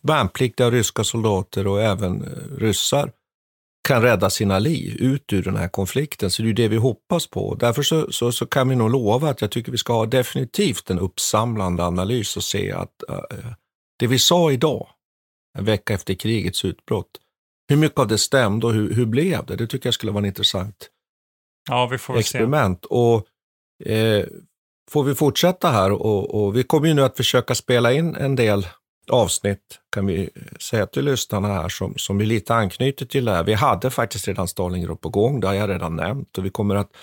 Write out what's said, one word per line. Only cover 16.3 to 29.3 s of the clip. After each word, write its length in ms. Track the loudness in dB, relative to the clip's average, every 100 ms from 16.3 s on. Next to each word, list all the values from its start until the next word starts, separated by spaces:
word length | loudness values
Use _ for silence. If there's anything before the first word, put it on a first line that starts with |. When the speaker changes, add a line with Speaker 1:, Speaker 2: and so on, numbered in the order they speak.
| -2 -2 -4 -6
Speaker 1:
utbrott, 440 | -6 -4 -4 -4 -18 _ _ _ _ _
hur 80 | 4
mycket 220 | 4 2
av 80 | 2
det 100 | 2
stämde 500 | 2 2 2 2 0
och 60 |
hur, 200 | 0 0
hur 120 | 0 0
blev 400 | 0 0 -2 -4
det? 100 | -6
Det 120 | -4
tycker 200 | -4 -4
jag 60 |
skulle 180 | -4 -2
vara 100 | -2
en 40 | -2
intressant 640 | -2 -2 -2 -6 -12 -20 _ _ _ _ _ _ _ -4
Speaker 2:
Ja, 160 | -2 0
vi 120 | -2
får 160 | -2
se. 60 | -2
Speaker 1:
experiment. 680 | 0 0 0 2 2 0 -2
Och, 420 | 2 4 4 0 _ _ _ _ _ -4
eh, 400 | 0 2 2 0 -10 _ _ _ _ _
får 120 | 0
vi 120 | 0 2
fortsätta 540 | 2 4 0 2 2
här 200 | 4 4
och, 520 | 2 0 0 0 0
och 120 | 0 0
vi 60 |
kommer 240 | 2 2 4
ju 60 |
nu 100 | 4
att 140 | 2 2
försöka 380 | 0 0 0 -4
spela 380 | 2 2 4
in 220 | 2 0 -2
en 200 | -2 2
del 320 | 2 2 -2 -12 _ _ 0
avsnitt, 680 | 2 2